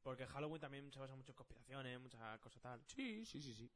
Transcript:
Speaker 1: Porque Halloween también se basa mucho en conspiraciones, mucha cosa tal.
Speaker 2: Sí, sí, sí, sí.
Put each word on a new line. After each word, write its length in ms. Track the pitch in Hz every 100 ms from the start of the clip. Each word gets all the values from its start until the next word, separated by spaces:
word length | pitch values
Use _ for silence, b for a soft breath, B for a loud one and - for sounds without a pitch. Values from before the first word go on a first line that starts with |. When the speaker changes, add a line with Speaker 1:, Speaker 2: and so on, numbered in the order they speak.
Speaker 1:
Porque 240 | 135 127 127
Halloween 360 | 139 151 160
también 300 | 147 139 139
se 80 | 135
basa 160 | 135 135
mucho 160 | 127
en 40 | 131
conspiraciones, 640 | 123 117 113 135 131 123
mucha 380 | 127 117 110 110
cosa 200 | 117 -
tal. 220 | 123 120 135
Speaker 2:
Sí, 380 | - 262 214 226
sí, 160 | 143
sí, 120 | 139
sí. 180 | 110 117